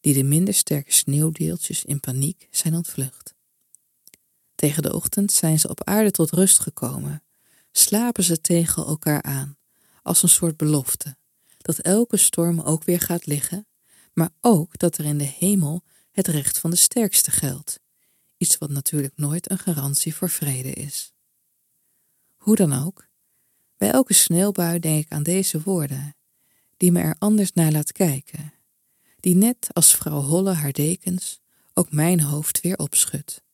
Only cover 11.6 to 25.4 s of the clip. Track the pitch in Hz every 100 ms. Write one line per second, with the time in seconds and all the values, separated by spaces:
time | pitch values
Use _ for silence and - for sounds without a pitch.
11.6 | - 170 - 196 240 202 - - 170 170
12.6 | 160 160 - 175 - 170 - 147 - 180
13.6 | 208 _ _ _ _ - 165 _ 247 196
14.6 | 160 - 175 - 147 147 143 139 175 202
15.6 | 147 165 _ _ _ - 185 151 139 -
16.6 | 165 175 - - 214 - - - 143 -
17.6 | - - _ _ _ _ _ _ 170 -
18.6 | 151 139 - 151 139 - 147 160 - 190
19.6 | - 156 139 139 - 156 180 - 147 131
20.6 | 131 - 143 - - _ _ _ _ _
21.6 | _ _ _ _ _ _ _ _ - 220
22.6 | 180 135 151 - _ _ _ _ _ _
23.6 | _ _ 202 262 262 208 - 170 202 196
24.6 | 170 170 165 156 151 151 147 185